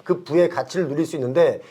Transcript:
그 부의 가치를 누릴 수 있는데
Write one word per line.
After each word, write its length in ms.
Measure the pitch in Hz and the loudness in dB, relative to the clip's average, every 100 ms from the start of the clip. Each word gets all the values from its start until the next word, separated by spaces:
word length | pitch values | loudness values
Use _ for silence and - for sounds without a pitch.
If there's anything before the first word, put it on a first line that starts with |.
그 180 | - 175 | -4 -4
부의 260 | - 160 175 | 0 2 2
가치를 380 | 147 127 175 160 | 0 -4 -4 -2
누릴 200 | 143 160 | -2 -4
수 100 | 160 | -4
있는데 440 | 123 139 160 - - | -2 2 2 2 -6